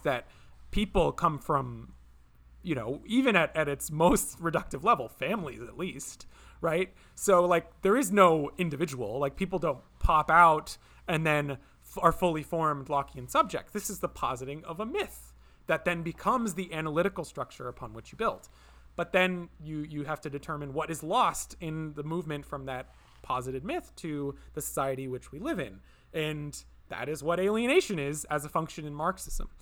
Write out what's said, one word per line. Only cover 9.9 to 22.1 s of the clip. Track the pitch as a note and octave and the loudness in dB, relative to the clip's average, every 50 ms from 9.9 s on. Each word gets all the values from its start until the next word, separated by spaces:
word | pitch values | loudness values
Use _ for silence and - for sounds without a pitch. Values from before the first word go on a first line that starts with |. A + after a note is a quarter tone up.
| - - | -4 0
pop | - - E3 D#3 D3+ - | 2 4 4 4 6 8
out | D#3+ E3+ F3 E3 D#3 D3+ - - - - - - - - - | 10 10 10 10 8 6 0 -6 -12 -16 -18 -20 -20 -10 -4
and | - F3 D#3 D#3+ | -2 0 0 2
then | D#3+ D3+ D3 C#3+ C#3+ | 2 2 2 0 -2
f-, | C#3 B2 - - _ _ - - - F#3+ | -6 -8 -12 -18 _ _ -20 -14 -2 2
are | - E3 | 4 4
fully | D#3+ - F#3 F3 D#3+ D#3 C#3+ | 4 4 2 2 2 0 -2
formed | - F3 E3 D#3+ D3+ D3 C#3 C3 | -2 -2 0 2 2 0 -2 -2
Lockean | C3 D3 C#3+ C#3 - - C3+ B2 - | 0 0 0 0 -2 -6 -14 -8 0
subject. | - D4 D#4 G3 - - - - | 2 2 2 2 0 -6 -6 -6
This | - G#3 F#3+ - | -8 -8 -6 -6
is | G3+ - | -6 -4
the | - E3+ | -6 -6
positing | - - - B2 C3 B2 C3 C3 C#3+ D#3 - | -4 -2 -2 -2 -2 -4 -6 -10 -10 -10 -10
of | E3 E3 E3 | -10 -8 -8
a | G#3+ | -6
myth | A3+ D#4 G#4 G4 - - - - - - - - - - - - | -4 -4 -4 -4 -4 -8 -16 -20 -20 -20 -20 -20 -20 -20 -10 -4
that | - D#3+ D#3 - | -2 -2 0 0
then | F3 F3 E3+ E3 | 0 -2 0 -2
becomes | E3+ D#3+ - - G3 A#3+ B3+ A#3 G#3+ E3 | -6 -8 -2 0 0 2 2 0 -2 -4
the | F3+ F#3 - E3 | -6 -6 -6 -6
analytical | D#3 D#3 D#3+ D3 D#3+ F3+ G3+ F#3 F#3 D#3 | -4 -4 0 2 2 2 2 0 -6 -8
structure | - - - B2+ - - - B2 B2 | -8 -8 -8 -8 -8 -10 -12 -12 -12
upon | A#2+ - C3 A2+ G#2+ | -12 -12 -14 -14 -14
which | A2+ - - | -14 -16 -12
you | - | -6
build. | C3+ A3+ G#3+ G#2 - - - - - - - - - - - - | -2 -2 -2 -2 -4 -8 -20 -20 -20 -20 -20 -20 -20 -20 -10 -8
But | - E3+ - - | -6 -4 0 2
then | F#3 F#3 F#3 F3+ F3 F3 E3+ - - D#3 | 2 2 2 0 -4 -8 -12 -16 -16 -12
you, | D#3 D#3 D3+ D3+ D#3 | -10 -8 -8 -8 -8
you | D3+ D3 C#3+ | -8 -8 -6
have | C#3+ D#3 - | -6 -6 -6
to | - D3+ | -6 -8
determine | C#3 C#3+ - - D#3 D3 D3 C#3 C3 | -8 -8 -8 -8 -8 -6 -8 -6 -4
what | D#3 D3+ D#3 | -4 -4 -4
is | E3 D3 D#3 | -6 -6 -4
lost | D#3 G3 B3+ A#3 F3 D#3 - - - - - | 0 2 2 2 2 0 -2 -8 -12 -12 -10
in | F3+ D#3 D#3 D#3 D#3 D3+ D3 | -8 -6 -6 -6 -8 -8 -8
the | D3+ D3 | -8 -6
movement | D#3 | -6